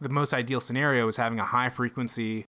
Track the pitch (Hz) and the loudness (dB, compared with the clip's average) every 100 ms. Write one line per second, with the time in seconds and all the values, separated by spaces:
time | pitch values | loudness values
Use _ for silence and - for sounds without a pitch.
0 | 143 143 143 135 120 127 - 123 147 131 | -2 0 2 0 0 -2 -2 0 2 4
1 | 113 110 117 113 95 123 127 127 120 127 | 2 2 0 0 0 0 0 0 -2 -2
2 | 120 - 110 110 104 | -4 -2 -2 -4 -8